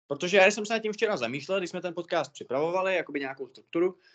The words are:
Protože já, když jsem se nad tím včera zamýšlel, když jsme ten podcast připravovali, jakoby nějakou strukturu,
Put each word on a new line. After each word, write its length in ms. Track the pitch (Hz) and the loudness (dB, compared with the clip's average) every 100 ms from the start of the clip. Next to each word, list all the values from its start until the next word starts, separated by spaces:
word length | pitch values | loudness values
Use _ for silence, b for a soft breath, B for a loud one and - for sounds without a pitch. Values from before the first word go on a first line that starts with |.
| - | -8
Protože 300 | 139 175 196 | -4 2 6
já, 60 | |
když 120 | 190 | 6
jsem 120 | 208 208 | 6 0
se 60 | |
nad 60 | 226 | -2
tím 140 | 220 | -2
včera 240 | 208 214 185 | -2 0 0
zamýšlel, 420 | 117 139 139 190 | -2 -4 -4 -4
když 120 | 175 | -4
jsme 100 | 180 | -6
ten 140 | 180 | -6
podcast 380 | 170 170 170 143 | -8 -4 -2 -2
připravovali, 640 | - - 131 160 180 190 185 | -8 -4 -2 0 0 0 0
jakoby 240 | 156 147 | -2 -4
nějakou 280 | 139 135 127 | -6 -8 -12
strukturu, 480 | - - 170 180 185 b | -16 -4 0 0 0 b